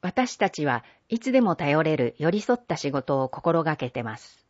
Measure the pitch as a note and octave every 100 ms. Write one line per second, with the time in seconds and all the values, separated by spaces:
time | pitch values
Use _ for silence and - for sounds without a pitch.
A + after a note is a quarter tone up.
0 | F3+ - B3+ - G3 - D3 B2 - _
1 | _ A#3 C4 B3+ A3+ E3 C#3+ D3+ D#3 D3+
2 | A#2+ - D#3 G3+ G#3 A#3+ _ D#3+ D3 C#3
3 | C3 C#3 C3 - F3 E3 D#3+ D3+ B2 B2
4 | A#2 G#2+ - _